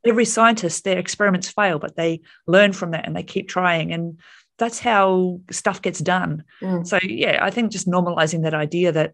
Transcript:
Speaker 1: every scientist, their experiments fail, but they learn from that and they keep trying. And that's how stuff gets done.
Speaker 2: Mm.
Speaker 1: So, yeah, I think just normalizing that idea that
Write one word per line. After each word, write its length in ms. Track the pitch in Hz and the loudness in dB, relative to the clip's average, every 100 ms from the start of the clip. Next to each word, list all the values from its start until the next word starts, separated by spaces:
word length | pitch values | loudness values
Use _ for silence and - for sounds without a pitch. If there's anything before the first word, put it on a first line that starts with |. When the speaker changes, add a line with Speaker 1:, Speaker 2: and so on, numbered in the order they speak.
| 233 | 2
Speaker 1:
every 180 | 226 | 2
scientist, 600 | 220 - 226 226 175 - 196 | 2 4 4 4 -2 -4 -2
their 120 | 185 | -2
experiments 520 | 180 - 208 180 185 | -4 0 2 2 -2
fail, 280 | - 202 156 | -2 0 0
but 200 | - - | -6 -4
they 240 | 165 165 _ _ - | -2 -2 _ _ 2
learn 240 | 180 202 | 6 6
from 200 | 190 175 | 2 -6
that 140 | 165 - | -6 -6
and 80 | |
they 100 | 165 | -8
keep 260 | 180 - 185 | -6 -8 -4
trying. 420 | - 185 165 165 | 0 0 0 -2
And 260 | 165 170 165 - - _ _ | -4 -6 -10 -20 -20 _ _
that's 220 | 233 233 | -4 -2
how 640 | 240 208 190 185 180 180 - | 2 4 4 4 2 -2 -10
stuff 300 | - - 196 | -4 -2 -2
gets 180 | 185 180 | -6 -4
done. 460 | 156 185 175 156 - _ | 0 0 0 -6 -10 _
Speaker 2:
Mm. 260 | 190 180 175 | -4 -4 0
Speaker 1:
So, 120 | 196 | -2
yeah, 360 | 185 214 214 - | -2 -2 0 2
I 80 | 190 | 0
think 240 | 233 220 | 0 -4
just 160 | 202 180 | -2 0
normalizing 540 | 180 175 170 160 170 | 0 0 0 0 0
that 100 | 160 | -2
idea 400 | 156 151 170 175 | 0 -2 0 2
that 180 | 156 156 | 2 -2